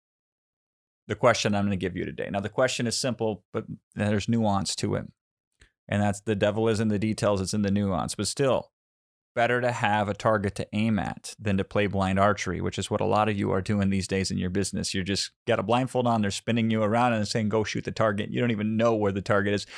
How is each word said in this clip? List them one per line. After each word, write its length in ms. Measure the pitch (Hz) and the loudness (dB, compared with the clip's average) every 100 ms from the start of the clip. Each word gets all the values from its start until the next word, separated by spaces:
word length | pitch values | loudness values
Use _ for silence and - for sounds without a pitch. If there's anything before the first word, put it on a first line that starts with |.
| _ _ _ _ _ _ _ _ _ _ - | _ _ _ _ _ _ _ _ _ _ -10
The 80 | 104 | 2
question 400 | 123 110 113 101 | 4 4 2 0
I'm 80 | |
gonna 140 | 101 95 | 0 -2
give 180 | 90 92 | -2 -4
you 80 | |
today. 260 | 80 - - | -8 -8 -6
Now, 120 | 101 | -4
the 80 | 101 | -4
question 380 | - 131 - 120 | 0 0 0 -2
is 100 | - | -2
simple, 480 | - 107 110 98 _ | -4 -2 -2 -4 _
but 120 | 117 - 101 _ - | -10 -10 -14 _ -4
there's 320 | 104 107 95 | 0 0 2
nuance 480 | 117 107 98 92 - | 2 2 2 -2 -4
to 200 | 104 101 | -2 -4
it. 140 | - - _ _ _ _ - _ - | -6 -16 _ _ _ _ -20 _ -4
And 140 | 101 | 0
that's, 180 | 104 98 | 0 0
the 160 | - 101 | -2 2
devil 320 | 104 104 113 | 2 2 2
is 140 | 107 | 2
in 80 | 110 | 2
the 100 | 104 | 0
details, 400 | 107 107 104 101 | 0 0 2 2
it's 140 | 92 | 0
in 80 | 107 | 0
the 100 | 101 | 0
nuance. 440 | 101 101 90 57 - | 2 0 0 -4 -4
But 120 | 101 | -4
still, 460 | - 139 101 - _ _ _ _ _ _ | 0 0 0 -2 _ _ _ _ _ _
better 280 | 120 117 123 | 0 2 2
to 100 | 120 | 0
have 360 | 113 113 104 104 | 0 0 2 0
a 60 | |
target 420 | 101 117 107 98 - | 0 2 2 0 -4
to 120 | - | -6
aim 260 | 104 113 104 | -2 0 0
at 360 | 60 - - - | -2 -8 -14 -8
than 180 | 107 98 | -2 0
to 60 | |
play 240 | 95 104 104 | 0 0 0
blind 320 | 98 95 95 | 2 2 4
archery, 420 | 101 101 - 87 | 4 2 -2 -4
which 160 | 95 98 | -4 -4
is 120 | 98 | -4
what 120 | 104 | -2
a 40 | 101 | 2
lot 240 | 104 107 | 2 2
of 80 | 101 | 0
you 140 | 101 | 0
are 100 | 95 | 0
doing 280 | 92 104 98 | 0 0 0
these 180 | 98 92 | 0 -2
days 240 | 98 92 | -2 -2
in 60 | 95 | -2
your 120 | 92 | -2
business. 440 | 92 95 98 95 | -2 -2 -4 -4
You 100 | 98 | -4
just 280 | 90 95 - - - | -2 -2 -4 -6 -2
got 120 | 110 | 0
a 40 | |
blindfold 440 | 98 120 131 127 123 | 2 0 0 0 2
on, 140 | 113 | 2
they're 100 | 104 | 0
spinning 380 | - - 117 113 | -2 -2 0 2
you 140 | 110 | 2
around 300 | 104 117 123 | 2 2 2
and 140 | 113 104 | 0 -2
saying, 220 | 120 107 | -2 0
"Go 140 | 110 | 0
shoot 200 | 107 113 | 0 -4
the 80 | - | -6
target." 380 | - 110 104 104 | 0 0 0 -4
You 80 | 123 | -2
don't 120 | 123 | 0
even 260 | 107 107 110 | 0 -2 2
know 180 | 117 113 | 2 2
where 160 | 101 | 0
the 100 | 98 | 0
target 320 | - 101 101 | 0 2 2
is. 120 | 104 - | 0 -4